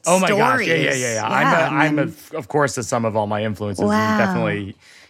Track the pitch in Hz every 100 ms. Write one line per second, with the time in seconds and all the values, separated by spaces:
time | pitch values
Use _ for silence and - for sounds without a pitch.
0 | - 185 185 - - 127 180 165 151 139
1 | 123 113 107 123 143 170 160 139 156 151
2 | 139 - - 156 127 156 143 - 117 123
3 | 113 107 104 104 110 107 107 101 208 214
4 | 220 214 190 185 110 104 98 - - -
5 | -